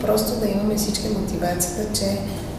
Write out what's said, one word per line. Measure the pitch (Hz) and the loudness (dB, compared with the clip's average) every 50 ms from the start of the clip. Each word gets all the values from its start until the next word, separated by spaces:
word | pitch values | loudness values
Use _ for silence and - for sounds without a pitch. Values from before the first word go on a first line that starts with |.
| - | 2
просто | 214 214 214 214 - 240 220 | 2 2 4 2 2 0 0
да | 214 202 | 0 2
имаме | 196 202 208 214 214 | 2 2 2 2 2
всички | 214 - 214 208 - - 214 | 2 0 0 0 0 0 0
мотивацията, | 208 190 185 180 180 165 175 175 180 180 - - - 214 214 214 214 - | 0 0 0 -2 -2 0 0 0 2 0 0 -2 -2 -4 -4 -2 -2 0
че | 202 196 202 196 196 202 196 - - - - | 0 0 0 -2 -2 -4 -4 -6 -6 -6 -6